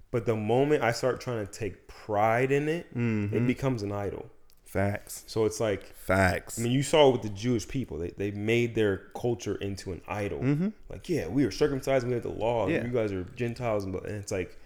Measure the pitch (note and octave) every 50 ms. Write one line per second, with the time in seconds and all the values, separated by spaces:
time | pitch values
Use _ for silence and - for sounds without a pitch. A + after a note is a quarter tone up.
0 | - - - A#2+ - A#2 A2+ A2 G#2 G#2+ A#2 C3 C#3+ D3 D3+ C3+ B2+ A2+ A#2+ -
1 | - B2+ - - - B2+ A#2+ A2 G#2 G2 - - A2 G2 - - _ - - -
2 | - - G#2 G2+ G#2+ A2+ A2+ B2 C3 C3 C#3 C#3+ D3 D3+ D#3+ F3 - - - A#2+
3 | A#2+ A#2 A2 G#2+ G#2 G#2 A2 A#2 A#2+ A#2+ A#2+ - C3+ C3+ B2+ A2 G2+ G2+ G2+ G2+
4 | G2+ F#2 - - - - - - - - - - _ - - F#2+ G2 G2+ G2+ -
5 | - - - - - - - A2+ A2 G#2+ - - A#2 G#2+ G2 F#2 - - - -
6 | - - F#2 G2 F#2+ F2+ - - - - - A#2 A#2 A#2+ B2+ C#3+ C#3 - - D#3
7 | D3 C3+ A#2+ A2+ A2 G#2+ G2+ G2 A2 B2 B2 G#2+ - - - C3+ A#2 - D2+ D#2
8 | E2+ - - - G2 G#2 G2+ G#2 G#2 A2 A#2 A#2 A#2+ A#2+ A2 A2+ G#2+ G2+ G2 F#2+
9 | - - - - - B2 A#2 A#2 - G#2 F#2+ - G2+ G2 G2 F#2+ - F#2+ F2 -
10 | - - F2+ G#2 G#2 G2 E2 C#2+ B2 C3+ D3 D3+ F#3 G#3+ - - - - - F#2
11 | - - E3+ B2 E2+ D#2+ G#2 C#3 C3+ G#2 - - D3 D3+ C#3 C3 - C3+ C3+ C3
12 | A#2 B2 B2 A#2 - - - - G#2+ A#2 A#2+ A2+ G2+ - E3 C#3+ A#2 B2 B2 A#2
13 | A2 G#2 G2 F#2 F2+ F#2 - - A#2+ A#2 A#2+ - B2+ A#2 G#2+ G#2 G2 F#2+ F#2 -
14 | - - G#2 G#2 G2 - G#2 F#2+ F2 - - - -